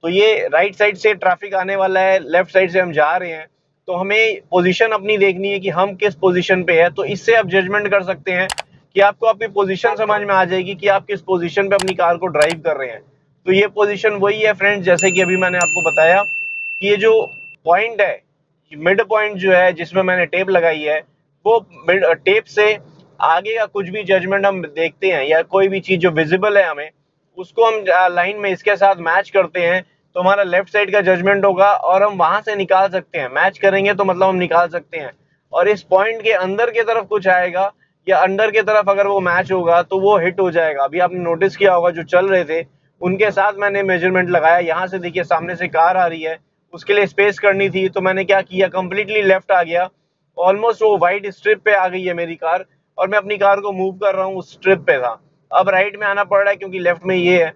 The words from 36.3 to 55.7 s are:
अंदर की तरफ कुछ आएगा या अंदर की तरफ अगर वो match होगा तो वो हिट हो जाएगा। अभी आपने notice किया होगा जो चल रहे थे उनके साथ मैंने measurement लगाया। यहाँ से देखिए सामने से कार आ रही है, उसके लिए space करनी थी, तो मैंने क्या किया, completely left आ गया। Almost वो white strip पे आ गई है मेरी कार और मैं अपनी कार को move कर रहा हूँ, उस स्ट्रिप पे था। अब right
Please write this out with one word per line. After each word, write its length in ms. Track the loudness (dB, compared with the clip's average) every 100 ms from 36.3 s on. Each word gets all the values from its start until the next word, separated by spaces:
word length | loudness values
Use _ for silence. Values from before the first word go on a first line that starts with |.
अंदर 380 | 0 -2 -2 -2
की 120 | -2
तरफ 220 | -2 -2 -2
कुछ 200 | -2 0
आएगा 420 | 0 0 -2 -4 _ _ _ 0
या 100 | 2
अंदर 320 | 2 2 0
की 100 | 2
तरफ 280 | 2 2 2
अगर 180 | 2 2
वो 120 | 0
match 300 | 0 0 0
होगा 300 | -2 2 2
तो 160 | 2 0
वो 180 | 2 2
हिट 220 | 2 -2
हो 100 | -2
जाएगा। 320 | 0 0 0
अभी 160 | -4 0
आपने 200 | -2 -2
notice 360 | -4 -2 -2 2
किया 160 | 2
होगा 160 | 4 2
जो 120 | -2 -2
चल 220 | 0 2
रहे 160 | 0 0
थे 200 | -4 -6 _ _ _
उनके 280 | -6 0 0
साथ 220 | 2 -2 0
मैंने 260 | -4 -2
measurement 460 | -2 0 0 0 0
लगाया। 280 | 2 4 2
यहाँ 280 | 0 -4 -4
से 120 | -6
देखिए 240 | -8 -6 -2
सामने 300 | -2 -4 -8
से 120 | -4
कार 280 | 2 2 2
आ 80 | 0
रही 140 | -2
है, 160 | -8 -10 _ _ _
उसके 200 | -20 -2
लिए 120 | 0 0
space 340 | 2 0 2
करनी 300 | 0 0 0
थी, 180 | -2 -4
तो 120 | -2
मैंने 220 | -2 -2 0
क्या 160 | 0
किया, 260 | 0 -2 -2
completely 540 | -2 -6 -6 -4 -2 2
left 260 | 0 2
आ 100 | 0
गया। 240 | 2 -2 -2 _ _ _ _ -2
Almost 440 | 0 2 0 2
वो 160 | 2 2
white 300 | 2 0 -6
strip 320 | -6 -2 0 2
पे 80 |
आ 140 | 2 0
गई 160 | -2
है 100 | -6 -6
मेरी 200 | -6 -6
कार 280 | -4 -4 -6 _ _ -6
और 100 | -2
मैं 100 | -2
अपनी 200 | -2 -2
कार 220 | 2 0
को 120 | 0
move 220 | -4 -4 -2
कर 200 | -2 -2
रहा 100 | -4
हूँ, 100 | -6
उस 180 | -12
स्ट्रिप 260 | -6 0 0
पे 180 | 2 0
था। 200 | 0 -6 _ _ _
अब 180 | 0
right 260 | 2